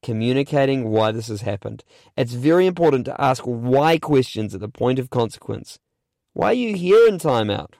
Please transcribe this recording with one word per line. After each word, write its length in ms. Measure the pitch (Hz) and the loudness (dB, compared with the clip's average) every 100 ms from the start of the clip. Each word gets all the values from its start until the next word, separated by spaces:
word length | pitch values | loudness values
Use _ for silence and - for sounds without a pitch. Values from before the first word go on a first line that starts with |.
communicating 840 | - 110 117 131 143 147 135 135 113 | -6 -4 0 0 0 0 0 0 0
why 240 | 110 110 | 0 0
this 160 | 113 113 | -2 -8
has 140 | 104 | -8
happened. 420 | 104 101 107 110 _ _ _ - | -6 -8 -8 -14 _ _ _ -6
It's 160 | 120 | -6
very 340 | 120 135 170 185 | -2 2 4 2
important 380 | 175 170 135 123 | 2 2 2 -2
to 140 | - | -2
ask 220 | 139 131 | -2 -2
why 560 | - 120 123 131 151 165 | -4 -6 0 2 4 0
questions 560 | - 143 127 107 107 | 2 0 0 -4 -8
at 60 | 95 | -8
the 80 | 107 | -12
point 300 | - 120 131 | -4 -2 -2
of 120 | 127 | -4
consequence. 680 | 127 113 - - - - - _ _ _ _ _ | -2 -4 -6 -12 -12 -12 -20 _ _ _ _ _
"Why 200 | - 180 | -4 0
are 20 | |
you 200 | 247 233 | 0 -2
here 320 | 202 175 208 233 | -4 4 8 8
in 120 | 190 | 4
timeout? 540 | 156 123 107 101 78 _ | 0 0 0 -4 -6 _